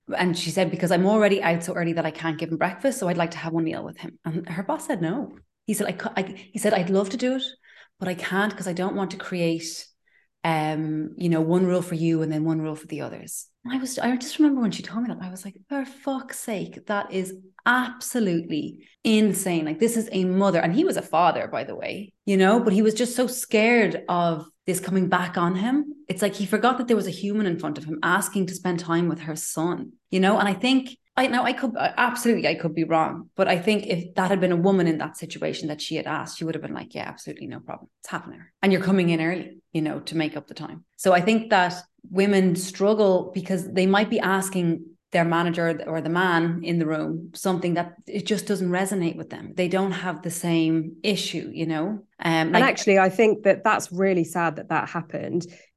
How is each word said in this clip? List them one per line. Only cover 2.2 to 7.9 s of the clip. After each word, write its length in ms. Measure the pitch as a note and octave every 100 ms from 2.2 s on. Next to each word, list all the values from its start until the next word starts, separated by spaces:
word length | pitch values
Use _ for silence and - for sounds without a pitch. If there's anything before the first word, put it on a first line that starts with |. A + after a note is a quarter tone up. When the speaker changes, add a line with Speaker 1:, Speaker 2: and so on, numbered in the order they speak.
| E3 D#3
Speaker 1:
give 120 | E3
him 60 | D#3+
breakfast. 420 | E3+ F#3 C4+ -
So 100 | F3+
I'd 100 | F3
like 140 | E3
to 60 | D#3+
have 140 | E3
one 120 | E3
meal 200 | D#3+ -
with 140 | - -
him." 200 | E3+ -
And 240 | E3 D#3+ F3
her 140 | E3
boss 240 | G3 D4+ -
said, 160 | A3
"No." 340 | E3 A#3 A#3 - _ _ -
He 80 |
said, 140 | G#3 G3
"I 40 |
cou-, 220 | F3+ A3 -
I," 60 | G3 - -
he 80 | G3+
said, 140 | G#3
"I'd 160 | G#3 F3
love 220 | F#3+ G3
to 80 | A#3+
do 180 | B3+ C4
it, 80 | - - _ - -